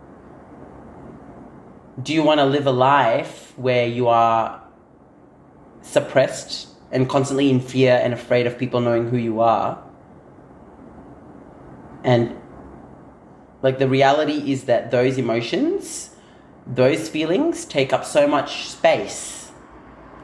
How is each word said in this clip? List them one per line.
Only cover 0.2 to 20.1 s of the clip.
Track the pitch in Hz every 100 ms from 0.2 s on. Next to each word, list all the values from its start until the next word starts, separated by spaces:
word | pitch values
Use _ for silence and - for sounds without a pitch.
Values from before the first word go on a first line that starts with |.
| - - - - - - - - - - - - - - - - - -
do | 127
you | 160
wanna | 151 151 139
live | 143 135
a |
life | 127 127 143 120 127 160 - -
where | - 127 123 120
you | 120 123
are | 117 117 113 110 - - - _ _ - _ - _ - - - -
suppressed | - 147 - 139 131 - - - - - -
and | 131 131
constantly | 139 135 135 143
in | 127
fear | 131 131 131 123
and | 120
afraid | 120 - 123 120
of | 123
people | 123 123
knowing | 120 120 117
who | 123
you | 113 110
are? | 117 107 104 - - - - - - - - - - - - - - - - - - - - - - -
And, | 131 120 117 - - - - - - - - - - - - -
like, | 135 131
the | 135
reality | 135 135 147 151 147 143
is | 131
that | 127 113 -
those | 123 127 131
emotions, | 117 117 120 175 302 392 - - - - - - - - -
those | 127 127 156 -
feelings | 156 156 190 320 -
take | - 151 135
up | 135
so | - 156 143
much | 147 - - -
space, | - 165 139 98 - - - - - - - - - -